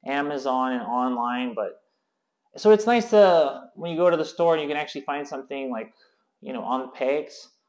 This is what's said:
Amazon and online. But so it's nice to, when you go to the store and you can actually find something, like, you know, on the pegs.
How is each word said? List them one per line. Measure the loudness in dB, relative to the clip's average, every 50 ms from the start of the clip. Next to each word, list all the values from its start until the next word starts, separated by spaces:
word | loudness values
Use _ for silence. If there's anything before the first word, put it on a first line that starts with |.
| _
Amazon | -4 -4 -4 -2 -4 -4 -4 -2 -2 0 0 0 -2 -2
and | -4
online. | -4 -4 -2 -2 -2 -2 -2 -2 -4 -4 -2 -4 -4 -6 -4
But | -6 -6 -6 -8 _ _ _ _ _ _ _ _ _ _ _ _ _ _ _ _
so | 0 6 6
it's | 6 6 6
nice | 2 0 0 0 4
to, | 6 6 8 8 8 6 4 2 0 -8 -14 -18 _
when | -12 -10 -6
you | -2 2
go | 4 4
to | 4 2
the | -2
store | -6 -2 0 2 2 2
and | 2
you | 0 -4
can | -4 -4
actually | -6 -6 -10 -12
find | -8 -6 -6 -6 -6 -8
something, | -10 -12 -10 _ -10 -8 -6 -6
like, | -6 -8 -10 -12 _ _ _ _ _ _ _ _ _ _
you | -14 -12 -10
know, | -8 -6
on | -4 -4 -4
the | -6 -8
pegs. | -8 -6 -2 -2 -2 -2 -4 -8 -16 -20 -20 -20 _ _ _